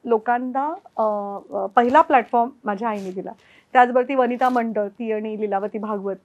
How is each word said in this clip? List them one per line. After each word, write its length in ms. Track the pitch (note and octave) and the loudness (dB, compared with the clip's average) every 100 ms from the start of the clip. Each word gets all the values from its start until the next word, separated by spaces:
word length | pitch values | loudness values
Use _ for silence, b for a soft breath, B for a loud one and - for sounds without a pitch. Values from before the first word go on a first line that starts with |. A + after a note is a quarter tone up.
लोकांना, 680 | B3 A3+ A3 A#3+ B3+ B3+ D4 F4 _ - | 0 0 0 -2 -2 -4 -4 -8 _ -4
अ, 60 | A3 G#3 G3+ G3 - G3+ | -2 -2 -6 -10 -10 -6
अ, 100 | G3 | 0
पहिला 360 | B3 A#3+ C#4+ | 2 4 4
प्लॅटफॉर्म 480 | E4 C#4 A3 A#3+ A#3 - | 6 4 2 0 0 -4
माझ्या 240 | A3 G3+ A3+ | -6 -4 -4
आईने 220 | G#3 F#3+ | -6 -8
दिला. 220 | F#3+ - - b b b | -10 -10 -14 b b b
त्याचबरोबर 360 | B3+ B3 B3 B3 | 4 4 4 0
ती 60 | |
वनिता 340 | C4+ B3 B3 B3+ | 0 0 2 0
मंडळ, 400 | B3 A#3 G#3+ G3+ | 2 0 -2 -4
ती 240 | G3+ A3+ | _ -4
आणि 280 | G#3+ A3 G#3+ | -4 -4 -4
लीलावती 380 | G#3+ G3 G#3 G#3+ | -2 -2 -4 -6
भागवत 380 | G#3+ G#3 G3 F#3+ | -6 -6 -6 -8